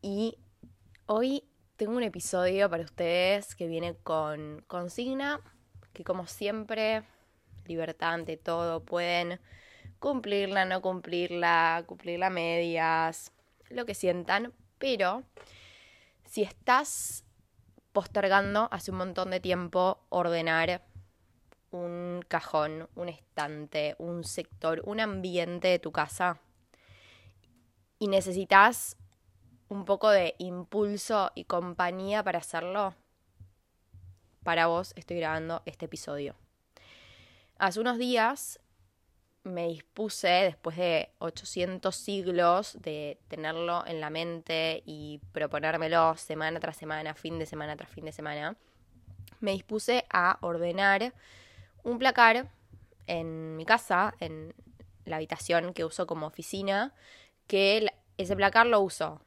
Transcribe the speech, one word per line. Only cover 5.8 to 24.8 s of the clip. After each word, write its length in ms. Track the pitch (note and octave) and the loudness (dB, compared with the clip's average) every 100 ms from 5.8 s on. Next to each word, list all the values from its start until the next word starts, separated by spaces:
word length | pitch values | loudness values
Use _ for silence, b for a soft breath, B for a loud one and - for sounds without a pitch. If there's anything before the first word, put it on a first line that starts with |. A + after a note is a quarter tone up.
| - | -20
que 120 | - | -18
como 240 | E3+ F#3 F3 | -10 -8 -8
siempre, 720 | - G3+ G#3+ G#3+ A3 A3 A3 G#3+ b b b b - - | -6 -4 -4 -6 -2 0 0 -4 b b b b -20 -10
libertad 480 | E3 D#3+ D#3+ E3+ | -6 -6 -2 -2
ante 220 | E3+ D#3+ D#3+ | -2 -4 -8
todo, 480 | - E3+ E3+ E3 | -4 -2 -2 -4
pueden 560 | D#3+ F3 F3 F3 F3 F3 B B B B B - | -4 -2 0 0 -2 -6 B B B B B -6
cumplirla, 680 | C#4+ C4+ G#3 G3+ G3 G3 | -2 -2 0 0 0 0
no 160 | F#3 F#3 | 0 0
cumplirla, 1000 | F#3 F#3 E3+ F3 F3 F3 E3+ E3+ E3 E3 | -2 -4 -4 -2 -2 0 4 6 4 2
cumplirla 440 | E3+ F3+ - E3+ F#3 | -4 -12 -8 0 0
a 20 | |
medias, 1000 | F#3 E3+ E3+ E3+ E3 D#3+ D#3+ D#3+ D#3+ - _ _ _ _ | 0 0 0 0 0 2 2 0 -2 -14 _ _ _ _
lo 160 | B3 A#3 | -10 -8
que 80 | G3+ | -2
sientan, 580 | F3+ F3 E3+ F#3+ A#3+ - _ _ | 0 0 0 0 -2 -12 _ _
pero 460 | C4+ A#3 F#3 G#3+ C4 - B B B B B B B B - | -2 2 2 0 -8 -20 B B B B B B B B -12
si 180 | - | -4
estás 800 | G3+ - - B3+ - - - - - _ _ _ - - _ | -4 -4 2 4 2 -6 -8 -10 -16 _ _ _ -20 -20 _
postergando 760 | - F#3 G#3+ G3 G3 G3+ G#3 A3+ | -2 -2 -2 4 4 4 2 0
hace 220 | F#3+ - | -2 -6
un 60 | F#3 | -4
montón 340 | F#3 F3+ F#3 | -4 -4 -2
de 80 | F#3 | -2
tiempo 680 | F3+ F3+ F3 F3+ F3+ - _ | -2 -2 0 2 2 2 _
ordenar 720 | F3+ E3+ E3+ E3 D#3+ E3 F3+ - - - _ _ _ _ _ _ | 0 2 2 2 2 2 0 -6 -20 -20 _ _ _ _ _ _
un 540 | F3+ F3 F3 F3 F3 - | -8 -6 -6 -6 -8 -4
cajón, 640 | E3 - D#3 D3+ D#3 D#3+ | -4 0 0 0 -4 -12
un 160 | - F3 | -10 -10
estante, 840 | D#3+ _ - D3 D3+ D3+ D#3 D3 - | -10 _ -6 -6 -6 -6 -2 -2 -4
un 260 | E3 F3 | -8 -6
sector, 560 | D#3+ - - - D#3+ D#3+ | -6 -8 -10 -4 -2 -2